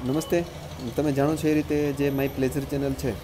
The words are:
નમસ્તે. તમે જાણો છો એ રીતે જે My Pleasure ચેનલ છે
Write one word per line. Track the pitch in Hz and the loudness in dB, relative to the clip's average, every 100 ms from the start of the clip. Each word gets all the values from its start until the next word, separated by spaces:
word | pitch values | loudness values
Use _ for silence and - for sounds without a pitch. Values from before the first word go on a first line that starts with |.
| 127 | 0
નમસ્તે. | 147 156 175 170 - - - 123 120 | -2 2 0 0 -8 -12 -10 -6 0
તમે | 151 | 0
જાણો | 139 143 156 | 4 2 2
છો | 151 | 2
એ | |
રીતે | 151 147 147 147 | 2 2 0 0
જે | 139 143 | 2 0
My | 139 | 2
Pleasure | 135 - 131 147 135 | -2 0 0 0 -2
ચેનલ | 143 139 | -2 -2
છે | 135 135 95 | -2 -2 -4